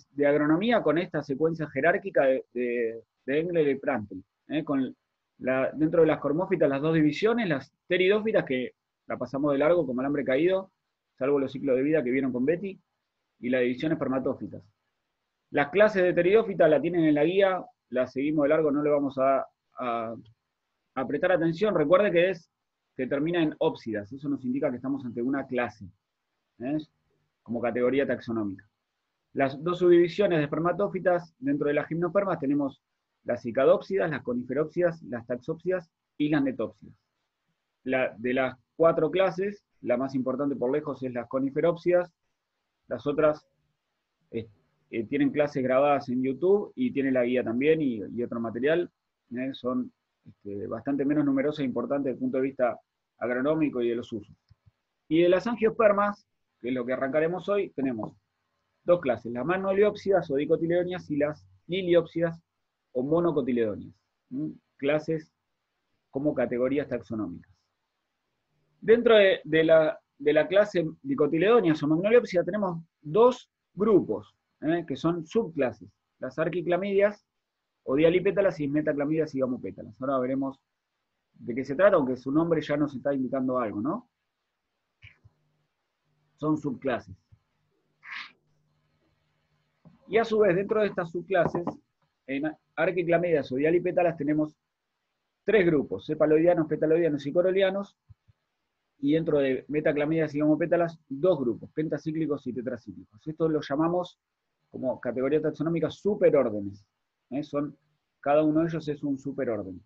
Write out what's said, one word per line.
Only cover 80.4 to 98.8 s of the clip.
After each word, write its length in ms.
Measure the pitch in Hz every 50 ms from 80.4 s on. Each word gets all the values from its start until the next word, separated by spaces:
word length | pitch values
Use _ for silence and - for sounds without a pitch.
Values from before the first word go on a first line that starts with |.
| 139 135 131 _ _ _ _ _ _ _ _ _ _ _ _ _ _ _ _
de 200 | _ 113 113 117
qué 100 | 123 131
se 120 | 135 139
trata, 200 | 135 185 208 196
aunque 200 | 170 139 127 127
su 160 | 123 - 135 135
nombre 280 | 156 165 170 165 151
ya 160 | 151 - 147
nos 180 | 147 151 143 -
está 200 | 120 - 143 143
indicando 440 | 135 131 123 131 135 127 131 127 127
algo, 220 | 120 110 98 101
¿no? 280 | 107 139 180 240 - _ _ _ _ _ _ _ _ _ _ _ _ _ _ _ _ _ _ _ - - _ _ _ - _ _ _ _ _ _ _ _ _ _ _ _ _ _ _ _ _ _ _ _ _
Son 200 | _ - 151 156
subclases. 600 | - - 147 123 - - 131 123 107 - - 92 _ _ _ - _ _ _ _ _ _ _ _ _ _ _ _ _ _ - - - - - _ _ _ _ _ _ _ _ _ _ _ _ _ _ _ _ _ _ _ _ _ _ _ _ _ _ _ _ _ _ _ - _ _ _
Y 120 | - 180 220
a 60 | 226
su 140 | 220 214 220
vez, 160 | 214 202 170
dentro 260 | 185 202 208 220 214
de 60 | 214
estas 240 | 196 196 - 175 165
subclases, 540 | 170 175 170 - 185 180 160 160 - 180 175 - - - _ _ _ _ _ _ _ _ _ -
en 240 | 135 139 143 156 151 _ _ _ _
arquiclamidias 760 | - 160 185 180 180 175 165 170 170 175 175 165 147 127 -
o 60 | 127
dialipétalas 600 | 127 143 156 170 175 170 180 165 180 175 170 165
tenemos 380 | 165 143 143 151 151 151 151 - _ _ _ _ _ _ _ _ _ _ _ _ _ _ _ _ _ _
tres 220 | - 202 220 180
grupos, 400 | 170 156 143 117 - 92 98 -
cepaloidianos, 640 | - 151 151 151 151 156 156 160 170 175 165 156 156
petaloidianos 580 | 160 - 160 156 160 170 175 160 147 139 139
y 60 | 143 143
corolianos, 640 | 175 180 185 185 190 196 190 190 196 202 - _ _ _ _ - _ _ _ _ _ _ _ _ _ _ _ _ _